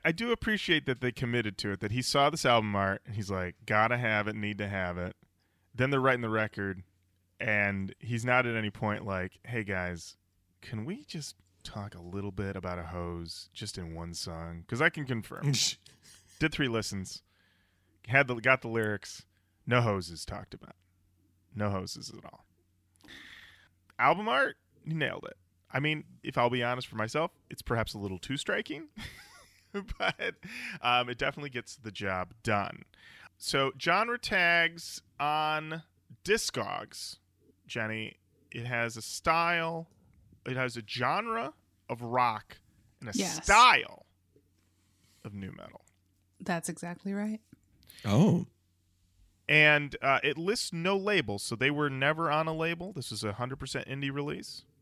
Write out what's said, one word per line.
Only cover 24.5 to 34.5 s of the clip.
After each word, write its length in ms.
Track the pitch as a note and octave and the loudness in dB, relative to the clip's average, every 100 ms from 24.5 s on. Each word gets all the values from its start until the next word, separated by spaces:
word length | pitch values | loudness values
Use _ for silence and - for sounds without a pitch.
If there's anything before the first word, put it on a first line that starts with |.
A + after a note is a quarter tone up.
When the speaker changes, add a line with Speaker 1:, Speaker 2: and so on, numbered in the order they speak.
| - _ _ | -2 _ _
Speaker 1:
he 80 | - | -6
nailed 300 | D#3+ C#3+ - | -2 -2 -4
it. 120 | - - _ _ _ | -12 -16 _ _ _
I 80 | C3 | -2
mean, 240 | D3+ D3+ - - | 0 -2 -6 -12
if 140 | C3+ C3 | -6 2
I'll 120 | A#2+ | 2
be 120 | B2 | 2
honest 240 | A#2+ B2 B2+ | 0 -2 -6
for 100 | A2 | -6
myself, 340 | A2 D3+ E3+ _ - | -2 -2 -2 _ -18
it's 120 | - | -10
perhaps 320 | - A#2 A2 | -2 0 -2
a 40 | G#2+ | -4
little 200 | G2+ F#2+ | -6 -6
too 180 | - C#3 | -6 -6
striking, 520 | - G#3 A3 - D#4 - - - - - - _ _ | -2 -2 -4 -8 -12 -14 -16 -16 -20 -20 -20 _ _
<laughs> 0 | |
but, 640 | G3+ G3 - F#3+ - F3 - F#3 A#3+ A#3+ G3 | -10 -8 -2 -2 -2 -6 -8 -12 -12 -10 -4
um, 260 | B2 B2 B2 | 2 2 2
it 100 | B2 | -2
definitely 320 | C#3 C#3+ C#3+ | -4 -4 -8
gets 260 | B2 - - | -8 -10 -12
the 140 | A2 | -12
job 420 | F#2+ G2+ F#2 F2+ - | -6 -4 -2 -4 -6
done. 400 | - G#2 F#2+ - - - - - - - | 0 0 0 -8 -18 -20 -20 -20 -20 -12
So 340 | - C#3+ C3+ C3 | -2 2 2 0
genre 380 | E3+ F3+ A#3 A#3+ | 2 2 2 -2
tags 840 | - G3+ F3 | 0 2 6